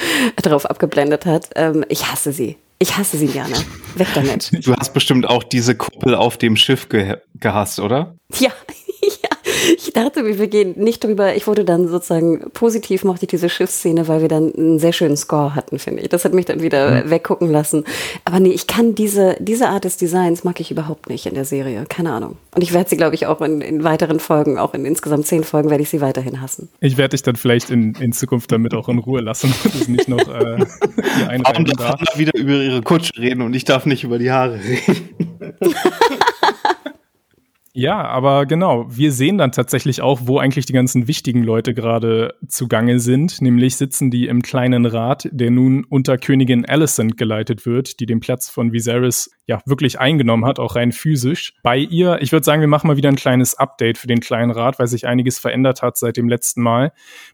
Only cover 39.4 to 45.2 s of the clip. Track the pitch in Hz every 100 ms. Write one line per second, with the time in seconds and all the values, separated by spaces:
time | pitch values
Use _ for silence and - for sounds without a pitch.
39.4 | 170 - - 131 143 123 127 127 123 139
40.4 | 135 143 131 127 127 127 120 - - 120
41.4 | 113 113 120 117 113 113 113 113 117 -
42.4 | - - 123 113 120 123 117 127 175 -
43.4 | 131 120 127 - 135 - 135 123 123 123
44.4 | - 131 123 123 120 113 117 143